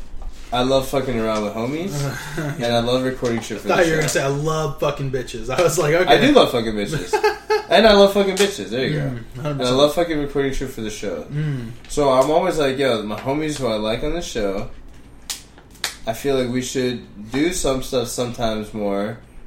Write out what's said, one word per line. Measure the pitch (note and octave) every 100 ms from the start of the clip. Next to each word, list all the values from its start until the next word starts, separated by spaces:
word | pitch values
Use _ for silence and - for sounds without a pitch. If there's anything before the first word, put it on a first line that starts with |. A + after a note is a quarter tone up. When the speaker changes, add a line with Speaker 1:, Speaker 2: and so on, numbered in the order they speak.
| - - - - -
Speaker 1:
I | A#2+
love | B2+ C3+ C3
fucking | C#3 C3 A#2
around | A2 G#2+
with | G#2
homies. | G#2+ A#2+ D#3 F#3+ D3 C#3 A#2+ - D#3+
Speaker 2:
<laughs> | D3+ C#3+
Speaker 1:
And | A#2+
I | A#2+
love | A#2 B2+
recording | C3 B2+ B2 A2+
shit | - G#2
for | G#2+
Speaker 2:
I | F3
thought |
Speaker 1:
the | E3+
Speaker 2:
you |
were | D#3+
Speaker 1:
show. |
Speaker 2:
gonna | D3+
say, | E3
"I | C#3
love | C#3+ D#3 D#3 D#3 C#3+
fucking | D3+ C#3+ C#3
bitches." | B2+ A#2+ A#2 A2+
I | C3
was | E3+ E3
like, | D3+
"Okay." | E3 F3+ A#2+
Speaker 1:
I |
do | B3+
love | C#4 D#3
fucking | B2+ A2+
bitches. | G#2+ G2+ D3+ -
Speaker 2:
<laughs> | G4 G#4 G#4 - G#4+ -
Speaker 1:
And | F3 A3
I |
love | G3+ G3
fucking | G3+ G3 F#3+
bitches. | G3+ - F#2+
There | A#2 B2+
you | D3+
Speaker 2:
Mm, | C#3 B2 A#2 B2
Speaker 1:
go. |
Speaker 2:
hundred | C#3 C#3
percent. |
Speaker 1:
And | B2+
I |
love | B2+ D3 D3
fucking | E3+ D3+
recording | C#3+ C#3+ C#3
shit | B2+ C3
for | -
the | A2
show. | - G#2 E2+ -
Speaker 2:
Mm. | C#3+ D#3 C3+ A2+ A#2+ -
Speaker 1:
So | - C#3+
I'm | B2+ C3+
always | D#3+ F#3 D#3
like, | C#3 C3
"Yo, | C3+ A2+
my | G#2 G#2+
homies | - D3 D#3 D3
who | B2
I | A2
like | G#2+ A#2
on | D3+
the | D#3+
show, | - A#2+ G2+ G2 C3 - - - - - - - - - - - - - -
I |
feel | A#2 C#3+ C3+
like | B2+
we | B2+
should | B2+ C3+ B2 A#2+ G2+ - A2
do | C3 E3
some | F3+ D3 C3
stuff | - C3 A#2
sometimes | - B2 A2+ A#2 A2 G#2
more." | A2 G2+ G2 G#2 A#2 - -